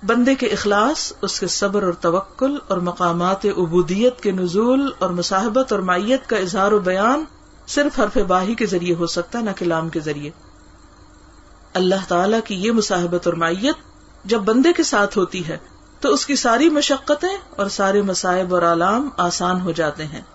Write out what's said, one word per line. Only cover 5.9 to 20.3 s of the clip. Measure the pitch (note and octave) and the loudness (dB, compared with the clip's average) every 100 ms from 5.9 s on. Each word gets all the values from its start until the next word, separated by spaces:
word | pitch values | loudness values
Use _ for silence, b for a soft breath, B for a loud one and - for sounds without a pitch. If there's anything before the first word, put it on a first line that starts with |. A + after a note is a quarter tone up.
| F3+ G#3 C4 - | 0 2 0 0
کا | A3 | -2
اظہار | F#3+ F#3 G3 | -2 0 2
و | G#3+ | 2
بیان | F3+ F#3 G#3+ C#4+ D#4 - - - - | 2 2 2 0 -2 -14 -20 -20 -6
صرف | - C#4+ C4+ | 0 0 2
حرف | G#3+ A#3 | 0 2
با | F#3 F#3 | 2 2
ہی | F#3+ | 0
کے | A3+ G#3+ | -2 0
ذریعے | F3+ F3 | 0 0
ہو | E3+ E3+ | -2 -2
سکتا | - F3 A#3+ | -4 -6 -4
ہے، | |
نہ | A3+ F#3 | -6 -4
کہ | |
لام | F3 E3 D#3+ | -2 -2 -2
کے | D#3+ | -6
ذریعے۔ | D#3 D3 D3 - - - - - - - - - - - - - - | -6 -6 -8 -14 -20 -20 -20 -20 -20 -20 -20 -20 -20 -20 -20 -20 -8
اللہ | F#3 F#3 G3 F#3 | -2 0 0 0
تعالیٰ | F3 F#3 A3+ | 0 2 0
کی | A3 | -2
یہ | G3 G3+ | -4 0
مصاحبت | A3+ G#3 F#3+ F3 F3 F3 | 0 0 0 0 -2 -2
اور | |
معیت | E3 E3 F3+ B3 D#4 - - - - | -2 -2 0 -2 -2 -8 -20 -20 -20
جب | G3 A#3 | -2 -2
بندے | G3 A3+ D4 | 2 4 4
کے | F4 | 4
ساتھ | D#4+ A3+ G3+ G#3+ | 2 2 0 0
ہوتی | F3+ F#3+ D#3+ | -2 -2 -8
ہے | D#3+ - - - - | -10 -12 -20 -20 -4
تو | C#4 | 0
اس | C#4+ - | 0 2
کی | C#4 | 0
ساری | B3+ A#3 D#4+ | 2 4 4
مشقتیں | D4+ D4 C4+ - D4 F4+ G4 - - | 4 0 -2 0 0 0 -4 -10 -6
اور | G3+ | -6
سارے | G3+ G3 G3+ | 0 2 2
مصائب | G3 F#3 F#3 F3+ F#3 | 0 -2 0 0 0
اور | F3+ | 2
آلام | E3+ E3+ F3 A3 C#4+ - | 2 2 2 2 -2 -2
آسان | F3 E3+ F3+ F3+ | -2 0 -2 -2
ہو | F#3 | -2
جاتے | D#3+ D#3 D3 D#3 | -2 -2 -4 -10
ہیں | C#3+ - | -12 -16